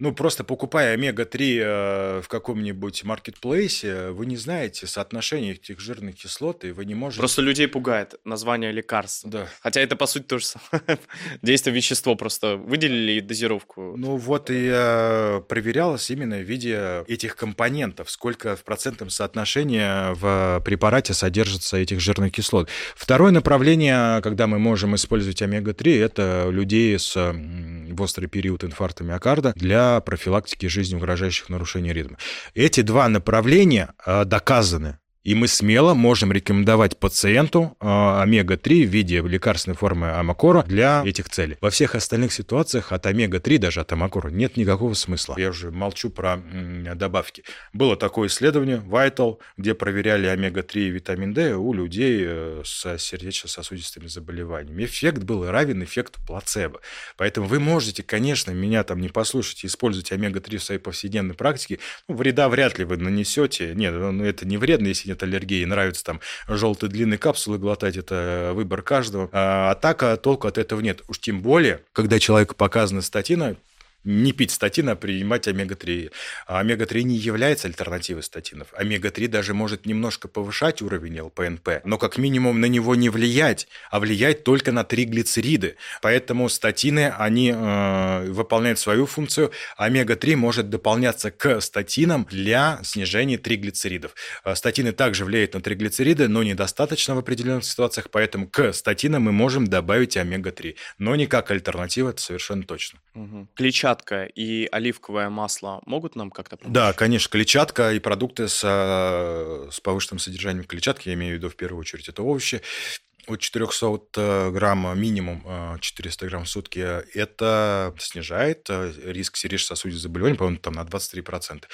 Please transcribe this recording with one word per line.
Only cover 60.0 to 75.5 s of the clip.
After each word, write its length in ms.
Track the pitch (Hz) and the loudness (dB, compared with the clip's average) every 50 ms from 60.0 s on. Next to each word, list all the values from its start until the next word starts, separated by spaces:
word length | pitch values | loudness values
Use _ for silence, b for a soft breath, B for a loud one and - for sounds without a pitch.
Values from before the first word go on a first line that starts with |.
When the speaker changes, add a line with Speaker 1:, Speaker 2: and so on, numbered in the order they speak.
| 87 - | -4 -4
Speaker 1:
омега-три 440 | 98 95 107 101 92 95 - - 107 95 | -4 -2 -2 -2 -4 -6 -6 -8 -8 -8
в 60 | - | -6
своей 160 | - 101 95 | -6 -6 -6
повседневной 540 | - 95 85 - - 98 104 104 98 92 87 | -6 -8 -10 -8 -6 -4 -2 -2 -2 -2 -2
практике. 440 | - 117 147 131 131 - - 98 - B B B B B - | 0 0 0 0 -2 -4 -8 -8 -8 B B B B B -6
Ну, 80 | 151 | -2
вреда 320 | 113 127 135 120 131 143 131 | 0 0 2 4 4 4 4
вряд 300 | 120 135 135 123 - - | 6 4 4 4 2 0
ли 60 | 92 | -4
вы 120 | 85 92 | -2 -2
нанесёте. 800 | 82 87 92 101 104 101 - - 147 143 131 - - 90 82 85 | -2 0 0 0 0 0 0 0 2 0 0 0 -4 -6 -4 -2
Нет, 180 | 104 107 87 85 | -2 -2 -2 -2
ну, 300 | 85 95 98 95 101 104 | -2 -2 -2 -2 -2 -2
это 220 | 104 98 - - | -2 -2 -4 -4
не 100 | 95 101 | -4 -2
вредно, 320 | 104 120 151 165 113 104 98 | 0 2 2 4 4 2 0
если 220 | 95 - - 98 | -2 -2 -4 -8
нет 120 | 90 - | -8 -6
аллергии, 420 | 95 92 95 95 92 95 98 90 87 | -4 -4 -4 -4 -2 -2 -2 -2 0
нравится 400 | 87 101 101 95 92 90 - - | 0 0 0 0 0 -2 -4 -6
там 160 | - 82 80 B B B B B B | -8 -8 -8 B B B B B B
жёлтые 400 | 107 101 113 110 104 - 110 101 | -2 0 0 0 0 -2 -4 -4
длинные 280 | 98 110 117 110 104 104 | -2 0 0 0 2 2
капсулы 400 | - - - - - 107 104 95 | 0 0 0 0 -2 -4 -4 -2
глотать, 380 | 98 101 104 - 107 98 87 | -2 -2 -2 0 -2 -2 -2
это 560 | 95 87 - 95 90 87 87 87 90 87 87 90 | -4 -6 -6 -4 -4 -2 -2 -2 -2 -2 -2 -2
выбор 280 | 104 104 90 95 95 | -2 -2 -2 -4 -4
каждого. 460 | - - 143 135 120 107 101 98 95 90 | -2 0 0 2 0 0 -4 -4 -4 -2
А, 380 | - 98 98 98 98 95 95 95 | 0 2 2 4 4 4 4 2
а 40 | 98 | 2
так, 280 | - - 160 160 - | 4 2 2 2 4
а, 140 | 131 120 113 | 2 2 2
толку 300 | 113 - 135 139 135 - | 2 2 2 2 2 0
от 100 | 104 - | -2 -2
этого 240 | 113 107 - 110 107 | -2 -2 -2 -2 -2
нет. 220 | 110 107 92 - - - | -2 -2 -4 -4 -8 -14
Уж 100 | 110 - | -12 -8
тем 240 | - 113 101 92 | -4 -4 -4 0
более, 380 | 101 120 147 175 156 117 82 - - _ | 2 4 6 6 6 4 2 0 -6 _
когда 260 | - - 113 104 117 110 | -2 0 2 4 4 4
человеку 340 | - - 110 107 104 - - | 6 6 6 6 6 4 2
показана 480 | - 104 98 - 113 107 95 95 95 | 2 2 2 4 2 2 2 0 -2
статина, 540 | 92 - - 107 - - 175 175 156 117 92 - _ b b b b b b b | -4 -4 -4 -2 0 0 2 2 0 -2 -4 -6 _ b b b b b b b
не 300 | b 101 101 104 123 135 | b 0 2 4 4 4
пить 180 | 131 - 127 - | 2 2 0 0
статин, 380 | - - 110 101 - 170 147 127 | 0 0 -2 0 0 0 0 0
а 80 | 107 | 0
принимать 500 | - - 101 98 95 98 104 120 120 - | -2 -4 -4 -4 -2 -2 -2 -2 0 0
омега-три. 640 | 107 | -2